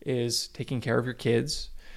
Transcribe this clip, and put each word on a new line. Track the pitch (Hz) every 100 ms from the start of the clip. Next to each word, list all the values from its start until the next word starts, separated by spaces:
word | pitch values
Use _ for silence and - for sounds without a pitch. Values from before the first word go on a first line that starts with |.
is | - 127 120 113 -
taking | - 123 131
care | - 123
of | 123
your |
kids, | 120 127 117 139 - - - -